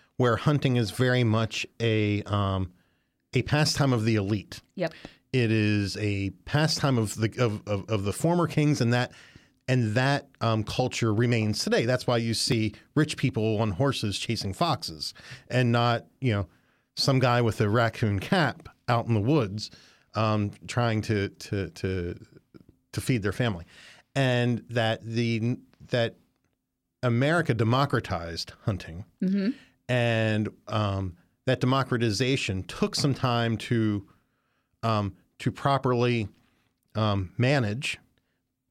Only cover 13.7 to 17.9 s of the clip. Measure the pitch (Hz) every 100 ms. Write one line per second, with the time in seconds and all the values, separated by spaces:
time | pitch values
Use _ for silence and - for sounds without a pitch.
13.7 | 87 139 131 104 95 - 110 98 - 170
14.7 | - - 78 - - - - - 123 120
15.7 | 120 120 117 - - 131 101 98 _ _
16.7 | _ _ - - 131 127 120 117 - 104
17.7 | 117 117